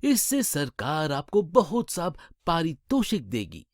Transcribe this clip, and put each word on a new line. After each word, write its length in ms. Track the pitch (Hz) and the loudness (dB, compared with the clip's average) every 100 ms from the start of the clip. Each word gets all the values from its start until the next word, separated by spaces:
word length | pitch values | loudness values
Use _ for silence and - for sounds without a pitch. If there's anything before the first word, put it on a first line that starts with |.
इससे 400 | 269 262 - 277 | 2 2 2 0
सरकार 680 | 254 - 143 - 113 156 156 | 0 -2 -4 -4 -4 -2 0
आपको 300 | 143 147 202 | -2 0 0
बहुत 480 | 185 175 185 226 233 | 2 4 4 2 -4
सा 220 | - 175 - - - - | -4 -4 -6 -16 -14 0
पारितोषिक 840 | 165 165 147 _ 277 233 220 113 | 0 0 -4 _ 0 2 -2 -2
देगी। 360 | 113 98 82 - | -6 -6 -10 -20